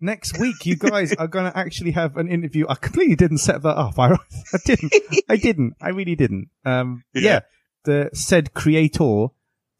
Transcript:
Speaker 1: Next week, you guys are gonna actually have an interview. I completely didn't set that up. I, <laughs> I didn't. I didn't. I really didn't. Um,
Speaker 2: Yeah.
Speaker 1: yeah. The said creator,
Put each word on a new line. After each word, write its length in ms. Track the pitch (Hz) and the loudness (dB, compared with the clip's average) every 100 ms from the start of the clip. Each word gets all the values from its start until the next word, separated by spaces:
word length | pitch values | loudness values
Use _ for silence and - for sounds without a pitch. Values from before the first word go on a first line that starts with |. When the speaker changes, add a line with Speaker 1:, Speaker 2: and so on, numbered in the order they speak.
Speaker 1:
Next 380 | 175 220 - 165 | -8 -6 -8 -4
week, 240 | 247 185 | -2 -2
you 120 | 165 175 | -4 -2
guys 360 | 202 202 165 | 0 0 -2
are 140 | 143 165 | -4 -4
gonna 240 | 185 185 | -4 -4
actually 360 | 180 180 - 170 | -6 -8 -6 -4
have 240 | 165 160 147 | -2 -2 -4
an 120 | 170 | -4
interview. 360 | 170 160 156 147 | -4 -2 -2 -2
I 80 | 135 | -4
completely 380 | - 339 339 151 | -4 0 2 4
didn't 220 | 170 147 | 2 2
set 240 | - 143 | 0 0
that 140 | 151 151 | 0 0
up. 220 | 123 104 | -2 2
I, 140 | 123 | 4
<laughs> 420 | 180 - - - | 4 0 -16 -6
I 40 | 190 | -4
didn't. 300 | - 247 151 415 415 151 - | 0 0 2 2 2 -2 0
I 80 | 214 | 2
didn't. 380 | 240 170 120 - | 2 0 -2 -4
I 80 | 156 | -6
really 260 | 185 180 160 | -4 -4 0
didn't. 320 | 123 98 - _ | 0 -2 -8 _
Um, 400 | 131 127 127 123 - | -4 -2 -2 -8 -8
Speaker 2:
Yeah. 100 | 131 | 0
Speaker 1:
yeah. 180 | 208 151 - _ _ _ | 2 2 -2 _ _ _
The 260 | 151 143 143 | -2 0 -2
said 400 | - - 180 143 | -6 2 2 2
creator, 720 | - 151 160 156 - 143 104 117 - _ _ _ | 0 2 4 4 2 2 2 0 -4 _ _ _